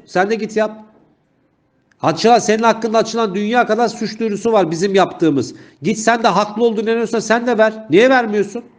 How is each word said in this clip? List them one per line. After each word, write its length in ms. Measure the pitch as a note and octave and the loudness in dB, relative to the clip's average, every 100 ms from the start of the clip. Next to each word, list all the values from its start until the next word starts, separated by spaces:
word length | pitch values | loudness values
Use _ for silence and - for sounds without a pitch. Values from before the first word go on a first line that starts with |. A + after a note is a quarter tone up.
| - | -6
Sen 240 | F3+ G3 | -2 0
de 40 | |
git 220 | A3+ G#3+ G#3+ | -2 -4 -2
yap. 140 | G#3+ G#3+ - _ _ _ _ _ _ _ _ _ _ _ | -4 -6 -20 _ _ _ _ _ _ _ _ _ _ _
Açılan, 360 | C#3 E3 A3 A#3+ | -4 0 2 2
senin 240 | - A3 | 2 0
hakkında 360 | A#3 A3 A3+ A3+ | 2 0 0 -2
açılan 360 | A3 A3 A3 | -2 -2 -4
dünya 320 | F#3 G#3 A#3+ A#3+ | -2 -2 0 0
kadar 220 | A3+ A#3 | 0 -2
suç 320 | - A3 - | -2 -8 -4
duyurusu 320 | A3+ G3+ A#3 | -6 -4 0
var 180 | A3 F3 | 2 0
bizim 240 | D#3+ G3+ | 0 0
yaptığımız. 600 | G3 E3+ - D#3+ C#3 A#2 - - - | 2 0 2 0 0 -2 -8 -20 -8
Git 160 | D3+ A3 | -4 -2
sen 240 | - A#3 | 0 2
de 60 | A3+ | 2
haklı 360 | F3+ G#3 G#3+ | 0 -2 0
olduğunu 180 | A#3 G#3+ G#3+ | -2 0 -2
inanıyorsan 280 | A3+ A3+ A3+ | -2 -2 -4
sen 280 | - A3+ A#3+ | 0 0 0
de 120 | A3 | 2
ver. 140 | A3 A3 - | 2 0 0
Niye 200 | E3 B3 | 4 6
vermiyorsun? 540 | C4 A3+ G#3 G3+ A#3+ - | 4 2 -2 -2 -6 -14